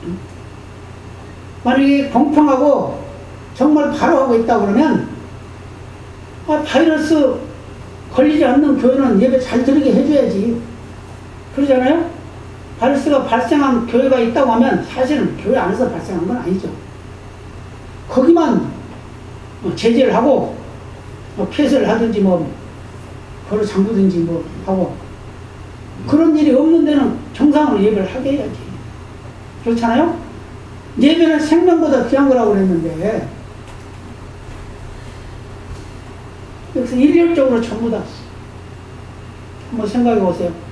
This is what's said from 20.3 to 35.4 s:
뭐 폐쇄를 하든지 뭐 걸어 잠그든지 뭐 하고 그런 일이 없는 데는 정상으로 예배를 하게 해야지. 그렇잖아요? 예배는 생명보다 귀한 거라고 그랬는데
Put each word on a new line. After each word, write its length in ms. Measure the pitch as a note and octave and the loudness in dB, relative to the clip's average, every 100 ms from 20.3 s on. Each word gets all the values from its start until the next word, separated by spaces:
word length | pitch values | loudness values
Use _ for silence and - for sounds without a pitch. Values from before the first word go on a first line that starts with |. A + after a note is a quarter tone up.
| A#3+ - - - - - - - - - - | 2 0 -8 -14 -16 -16 -16 -16 -16 -14 -6
뭐 120 | G3 | -6
폐쇄를 420 | - C#4 - - | 0 2 4 2
하든지 300 | A3+ A3+ G3 | 2 0 2
뭐 320 | F#3+ F3 D3+ - - - - - - - - - - | 2 2 -2 -8 -16 -16 -16 -16 -16 -16 -16 -16 -4
걸어 160 | G#3 G#3 | -2 -2
잠그든지 540 | F#3+ G3+ G3 F#3+ F3 | 0 0 2 2 2
뭐 260 | E3 E3+ - - - | -2 -2 -6 -10 -4
하고 280 | F#3+ F3 - - - - - - - - - - - G3 | -2 -2 -6 -14 -16 -18 -18 -18 -18 -18 -16 -16 -12 0
그런 300 | D4 E4+ D4+ | 4 6 6
일이 160 | D4 | 4
없는 320 | B3+ D#4+ E4 D4 | 6 6 4 4
데는 320 | C#4+ A3+ - - | 4 2 -2 -10
정상으로 480 | - D4+ D4+ D4 G#3+ | 2 4 6 4 4
예배를 300 | G3+ G3 F#3 | 2 2 -2
하게 200 | B3+ C4+ | -4 -2
해야지. 220 | C#4 G#3 - - - - - - - - - - - | -2 -2 -8 -12 -14 -14 -16 -16 -16 -18 -18 -18 -8
그렇잖아요? 520 | A#3 A#3 A#3 A#3 E4 - - - - - - - - - | -2 0 2 2 2 0 -10 -14 -16 -16 -16 -18 -12 4
예배는 380 | C#4 E4 E4 D4+ | 4 6 4 4
생명보다 680 | D4+ E4 F4+ E4 D#4 C4 A#3 | 4 4 6 4 4 2 2
귀한 220 | C4+ C#4 | 4 4
거라고 220 | B3+ G#3+ | 4 4
그랬는데 760 | G3 F#3+ E3+ D#3+ D#3 F#3+ A3+ - - - - - - - - - - - - - - - - - - - - - - | 4 2 2 0 -2 -2 -2 -6 -12 -16 -18 -16 -16 -16 -16 -16 -16 -16 -16 -16 -14 -14 -14 -14 -14 -14 -14 -14 -14